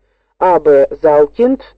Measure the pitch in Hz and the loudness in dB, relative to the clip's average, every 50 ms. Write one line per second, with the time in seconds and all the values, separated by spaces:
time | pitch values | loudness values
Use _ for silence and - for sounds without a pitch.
0 | _ _ _ _ _ _ _ _ 175 180 175 156 147 151 143 139 139 - 147 - | _ _ _ _ _ _ _ _ -2 -2 -2 0 0 0 0 0 0 -2 -4 -4
1 | - 156 147 147 147 143 - - 233 254 269 262 - - _ | -2 0 0 0 0 -2 -2 -4 -4 -4 -4 -6 -10 -18 _